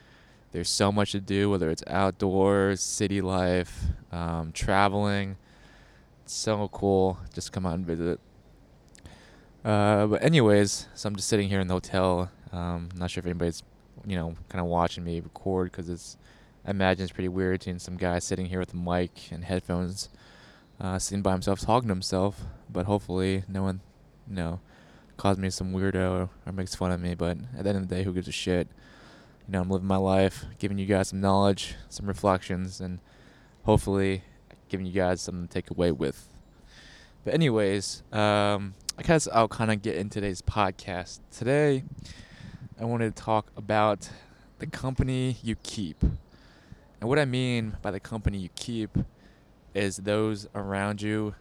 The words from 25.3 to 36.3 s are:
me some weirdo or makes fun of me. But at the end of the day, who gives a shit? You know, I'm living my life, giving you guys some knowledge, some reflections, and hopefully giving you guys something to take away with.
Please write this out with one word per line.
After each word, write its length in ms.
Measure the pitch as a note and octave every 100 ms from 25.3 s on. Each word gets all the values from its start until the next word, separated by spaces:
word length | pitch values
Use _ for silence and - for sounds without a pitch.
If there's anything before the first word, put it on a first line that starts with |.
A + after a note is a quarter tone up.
| F#2+
me 120 | F#2+
some 240 | - F#2
weirdo 560 | F#2 F#2+ F#2 F#2 F#2 F#2 - -
or 60 |
makes 200 | F#2+ F#2
fun 200 | - F#2
of 80 | F2
me. 140 | F2 E2+
But 220 | E2+ E2+ B2
at 120 | B2+ G2
the 40 |
end 100 | G2
of 100 | F#2
the 60 | F2+
day, 80 | G2
who 80 |
gives 160 | F2+ F2+
a 20 |
shit? 380 | - - F2+ - - - - - - - - -
You 80 |
know, 80 | F#2+
I'm 80 | F2+
living 180 | F#2+ F#2+
my 80 | F#2+
life, 480 | F#2+ F#2+ F#2+ - - -
giving 180 | G2+ G2
you 80 | F#2+
guys 220 | G2 F#2+
some 140 | F#2+
knowledge, 540 | G2 G2 G2+ F#2+ - - -
some 180 | - G2+
reflections, 760 | F#2+ G2+ F#2 - F2+ F#2 F#2
and 180 | F#2 F2+ - - - - - -
hopefully 600 | - G#2+ G#2 G2 G2 F#2+ - - - - -
giving 180 | F#2+ F#2
you 60 |
guys 300 | F#2+ F2+ F2+
something 260 | - F2+ F2
to 60 |
take 180 | F#2 -
away 180 | - F2
with. 380 | C#2+ C#2 - -